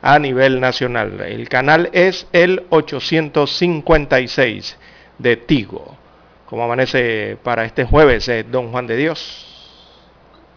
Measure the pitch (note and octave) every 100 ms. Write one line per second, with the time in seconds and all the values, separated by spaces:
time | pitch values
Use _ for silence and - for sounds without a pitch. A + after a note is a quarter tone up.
0 | C#3 D3 C#3+ B2+ C3+ C3 B2+ A#2+ B2+ A#2+
1 | G#2 G2 F#2+ A2 A#2 C3 C3+ D#3+ F3 F3+
2 | F#3 F#3 - F3 F3+ F#3 - E3 D3+ C#3
3 | - D#3+ D#3 D3+ C#3+ - F3 D#3+ - D#3+
4 | C#3 C3 B2 - B2+ G2+ - - - -
5 | - - B2 A#2 - C#3+ F#2+ - D2 -
6 | _ _ _ _ _ A#2 A#2 A#2+ B2+ C3+
7 | A#2+ A2 G#2 G#2 - A#2 A2+ - B2+ C#3
8 | D3+ A#2 A2+ A#2 A2 B2+ A#2+ B2 B2 A#2
9 | D3+ D#3 - - - - - - _ _
10 | _ _ _ _ _